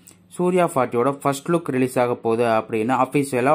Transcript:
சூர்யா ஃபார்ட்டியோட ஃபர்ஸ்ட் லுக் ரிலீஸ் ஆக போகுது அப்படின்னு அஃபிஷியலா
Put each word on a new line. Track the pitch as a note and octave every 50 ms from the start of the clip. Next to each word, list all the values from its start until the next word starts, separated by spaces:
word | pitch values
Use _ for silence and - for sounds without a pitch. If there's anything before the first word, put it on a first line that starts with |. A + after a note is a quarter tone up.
| _ - - _ _
சூர்யா | _ - - F3+ F3+ F3+ F3+ F3 E3 -
ஃபார்ட்டியோட | C3+ B2+ A#2 A#2+ A#2+ A#2+ C#3
ஃபர்ஸ்ட் | C#3 C#3 - C#3+ C#3 C#3 - -
லுக் | E3+ E3 E3+ -
ரிலீஸ் | C3 B2+ B2+ B2+ - C3
ஆக | B2 A#2+ B2
போகுது | A#2+ - A#2 A2+ A2+ A#2+
அப்படின்னு | A#2 A2+ A2 A2 - A#2 A2 A2 A#2+ C3
அஃபிஷியலா | B2 C3 - - D3 C3+ C#3 - A#2+ A#2+ C3+